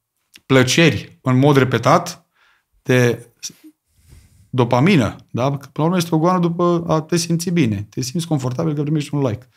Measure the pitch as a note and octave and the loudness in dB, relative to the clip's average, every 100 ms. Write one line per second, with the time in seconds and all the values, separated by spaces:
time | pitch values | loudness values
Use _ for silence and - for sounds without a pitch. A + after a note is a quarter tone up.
0 | _ _ _ _ - C3+ B2+ E3 D#3+ G#2 | _ _ _ _ 0 2 4 4 2 2
1 | - - B2+ B2+ D3 C3+ A#2+ A#2 B2+ F3 | -8 -8 -2 2 4 4 2 2 2 2
2 | - - _ _ _ _ _ _ - B2+ | 0 -12 _ _ _ _ _ _ 0 2
3 | A#2+ A2+ - _ - - - _ _ _ | 2 -2 -10 _ -18 -18 -20 _ _ _
4 | _ - _ _ _ B2+ A#2 B2 E3+ E3+ | _ -20 _ _ _ 0 2 2 4 2
5 | F#2+ - _ A2+ C#3 C#3+ - - E3 F3+ | 0 -4 _ -4 -4 -4 -10 -4 -2 -2
6 | E3+ D#3+ F3 F3+ E3+ E3+ F3 E3+ E3+ D#3+ | -2 0 0 0 -2 0 0 -2 -2 -4
7 | D3+ F3 E3+ E3 F#3+ F3 A#2 G2+ G2+ - | -2 -4 -2 -4 -2 0 0 -2 -8 -10
8 | B2+ E3 E3 D3 B2+ B2+ D#3+ D3 D3 D#3 | -6 -8 -4 -4 -4 -4 -4 -4 -2 -4
9 | C#3+ D3 C3 G#2+ - | -4 -2 -2 -4 -10